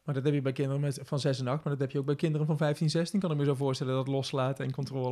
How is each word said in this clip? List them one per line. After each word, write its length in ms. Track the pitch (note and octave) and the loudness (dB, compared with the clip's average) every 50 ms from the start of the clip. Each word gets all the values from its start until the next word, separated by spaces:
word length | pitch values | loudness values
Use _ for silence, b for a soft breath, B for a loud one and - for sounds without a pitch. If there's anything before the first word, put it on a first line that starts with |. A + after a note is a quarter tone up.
| _ | _
maar 100 | - C#3+ | -4 -2
dat 80 | C3+ C3 | 0 0
heb 100 | D3+ C#3+ | 2 2
je 80 | D3 | 2
bij 100 | C3 C3+ | 0 0
kinderen 300 | C3 C3 C#3+ C3+ C#3 C#3+ | -2 0 -2 0 0 0
met, 180 | C#3+ C#3+ C3 - C3+ | 0 -2 -2 -4 -6
van 160 | - - C#3+ | -4 -4 0
zes 200 | B2 D3+ C3+ B2 | 0 0 0 0
en 80 | B2+ B2 | 0 -2
acht, 160 | C3 D3+ - | -2 -2 -2
maar 100 | D#3 C#3+ | -2 -2
dat 80 | C3 | -2
heb 100 | C#3 C3 | -2 -2
je 80 | - D3 | -2 -2
ook 60 | C#3 | 0
bij 100 | C#3 D3 | 0 0
kinderen 320 | C#3+ - E3 D3+ D3+ D3+ D3+ | 0 0 0 2 2 2 2
van 100 | D#3+ D3 | 2 2
vijftien, 320 | D#3+ D3 D3 - E3+ D#3 | 2 2 2 2 2 2
zestien. 300 | D3 D#3+ E3+ E3+ - G3+ | 2 2 0 0 0 0
Kan 120 | F#3 F3+ | 0 2
ik 60 | D#3 D3 | 2 2
me 60 | C#3+ | 2
zo 100 | C#3+ C#3+ | 2 2
voorstellen, 380 | B2+ C#3+ C3+ C3 C3 D3 B2+ C3 | 2 2 0 0 0 0 0 0
dat 120 | C3 C3 C3 | 0 0 0
loslaten 580 | C#3 C3+ C3 - - C#3 B2+ C3 C3+ - C3+ | 0 0 0 0 0 0 0 0 0 -2 -4
en 60 | C3 | -4
controle 380 | C3 - C#3 B2+ C3 C3+ B2+ B2+ | -4 -4 -6 -4 -4 -4 -2 0